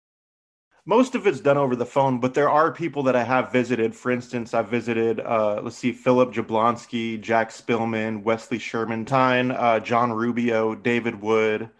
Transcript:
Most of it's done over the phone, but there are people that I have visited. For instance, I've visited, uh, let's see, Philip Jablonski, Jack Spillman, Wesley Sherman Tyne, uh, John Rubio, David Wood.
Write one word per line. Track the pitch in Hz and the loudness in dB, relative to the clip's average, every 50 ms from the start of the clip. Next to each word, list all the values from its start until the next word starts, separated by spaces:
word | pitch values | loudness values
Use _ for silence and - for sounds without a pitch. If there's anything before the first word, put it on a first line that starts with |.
| _ _ _ _ _ _ _ _ _ _ _ _ _ _ _ _ _ | _ _ _ _ _ _ _ _ _ _ _ _ _ _ _ _ _
Most | 156 196 240 254 254 - | 2 4 4 4 4 0
of | 226 185 | 0 0
it's | 202 143 120 | 0 0 2
done | 107 - 139 | 2 2 4
over | 143 143 131 127 | 4 2 0 0
the | 120 120 | -2 -2
phone, | - - 143 135 135 127 120 | 0 2 2 2 2 0 0
but | 123 127 131 | -2 0 2
there | 151 143 139 | 2 2 4
are | 139 151 160 160 | 4 4 2 2
people | 160 - 170 160 135 147 135 | 0 -4 -8 -6 -4 0 0
that | 131 123 | 2 2
I | 123 117 | 2 2
have | 113 131 127 113 - | 2 0 0 0 2
visited. | 120 127 120 113 123 110 113 113 110 | 0 0 0 0 0 0 0 -2 -4
For | - - 127 | -4 -4 -4
instance, | 123 123 123 - - 120 113 - | -4 -4 -4 -8 -8 -8 -6 -2
I've | - 117 110 98 | -2 -2 -2 0
visited, | 120 120 110 120 117 113 113 113 110 107 | -4 -4 -2 -2 0 0 0 0 0 -2
uh, | 107 117 117 110 107 104 104 104 | -4 -2 0 0 0 0 -2 -2
let's | - 117 - | -6 -8 -10
see, | - - 123 | -4 -4 -4
Philip | 113 - - 131 123 127 127 127 104 | -4 0 2 4 4 4 4 2 0
Jablonski, | 113 104 - 113 110 110 120 113 - - - - 117 113 113 113 107 | -6 -4 0 0 2 2 2 0 -2 -8 -8 -6 -6 -4 -4 -6 -8
Jack | 104 110 113 113 110 - | -2 0 0 0 0 -2
Spillman, | - - - - 120 110 113 113 113 110 107 110 110 104 | -8 -12 -4 -2 -2 0 0 -2 -2 -2 -4 -4 -6 -4
Wesley | 98 113 113 113 - - 117 107 | -2 -2 -2 -2 -2 -8 -8 -8
Sherman | - - - 117 113 107 113 113 110 | -6 -6 -4 -4 -4 -4 -4 -6 -4
Tyne, | 117 135 131 131 127 127 123 127 127 | 0 2 2 4 4 2 2 0 -2
uh, | 127 - 120 120 113 110 | -2 0 2 2 2 2
John | 104 - 120 117 123 120 | 0 0 0 0 0 0
Rubio, | 113 107 117 120 120 120 120 120 113 110 110 110 110 | -2 -2 -2 -2 -2 -2 0 0 0 0 0 0 -4
David | 104 98 123 120 120 113 117 117 101 | -2 -2 -2 0 0 -2 -4 -6 -4
Wood. | 104 107 113 110 110 110 107 107 113 110 _ _ | -2 0 2 2 2 2 0 -2 -6 -10 _ _